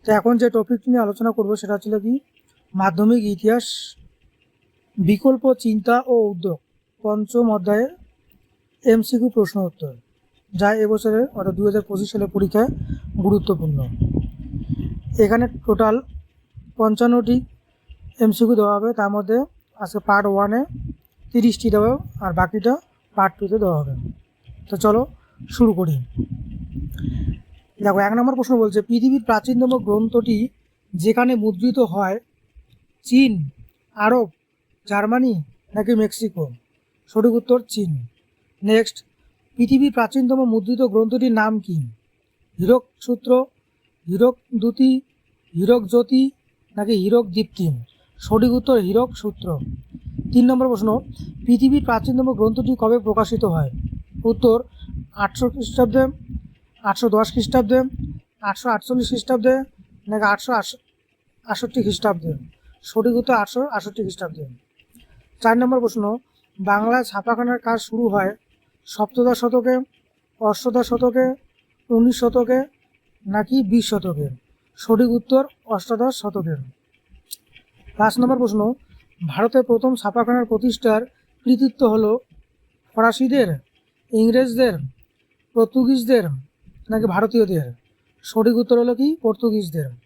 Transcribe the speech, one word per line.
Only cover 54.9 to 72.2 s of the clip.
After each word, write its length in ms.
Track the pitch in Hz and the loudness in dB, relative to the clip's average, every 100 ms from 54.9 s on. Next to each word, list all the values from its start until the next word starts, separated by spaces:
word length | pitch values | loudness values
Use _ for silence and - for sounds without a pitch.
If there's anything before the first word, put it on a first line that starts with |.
| 151 123 - | -14 -14 -6
আটশো 220 | 202 - 247 | -6 -2 -4
খ্রিস্টাব্দে, 480 | 277 226 - 240 262 262 - - - - _ _ _ | -4 -6 0 2 2 0 -4 -14 -14 -14 _ _ _
আটশো 220 | 214 - 233 | -6 -2 0
দশ 180 | 214 220 | 2 0
খ্রিস্টাব্দে, 440 | 247 214 254 208 254 262 - 160 - _ _ | -2 0 0 2 0 0 -6 -10 -12 _ _
আটশো 260 | 208 196 247 | -8 -6 -4
আটচল্লিশ 340 | 214 - 254 233 | -4 -2 -4 -2
খ্রিস্টাব্দে 460 | 254 - 254 247 262 269 _ _ _ - | -4 -2 0 2 0 -4 _ _ _ -8
নাকি 180 | 214 208 | -2 0
আটশো 180 | 202 - 233 185 - _ _ _ _ _ _ - | 0 -2 -4 -4 -14 _ _ _ _ _ _ -10
আটষট্টি 340 | 208 226 262 | -8 -4 -2
খ্রিস্টাব্দে? 500 | 202 202 214 175 160 143 123 _ _ _ | -2 -2 -2 -2 -6 -10 -12 _ _ _
সঠিক 320 | - 220 220 240 | -6 -2 0 0
উত্তর 140 | 240 240 | 0 -2
আটশো 180 | 202 240 277 | -2 -6 -6
আটষট্টি 280 | 214 185 202 | -6 -8 -8
খ্রিস্টাব্দে। 420 | 190 180 180 156 135 123 _ _ _ _ _ _ _ _ | -10 -8 -12 -12 -16 -18 _ _ _ _ _ _ _ _
চার 140 | 226 233 | 0 2
নম্বর 200 | 247 254 | 2 0
প্রশ্ন, 380 | 233 226 202 240 _ _ _ - | -2 -2 -4 -6 _ _ _ -8
বাংলা 400 | 190 202 220 254 | -2 0 2 0
ছাপাখানার 560 | 240 - 233 233 240 247 226 | -2 -6 -4 -2 -2 -2 -2
কাজ 120 | 226 - | -4 -4
শুরু 160 | 220 233 | -4 0
হয় 220 | 202 190 214 _ _ _ _ - | 0 0 -6 _ _ _ _ -20
সপ্তদশ 500 | - 208 247 240 233 | -6 -4 0 0 0
শতকে, 340 | 240 247 233 254 269 _ _ _ _ _ | 0 0 0 -2 -4 _ _ _ _ _
অষ্টদশ 460 | 220 208 247 233 233 | -2 0 -2 -2 -2
শতকে, 340 | 240 247 247 262 269 _ _ _ _ _ | 0 0 2 -2 -4 _ _ _ _ _
উনিশ 260 | 233 240 240 | 2 4 2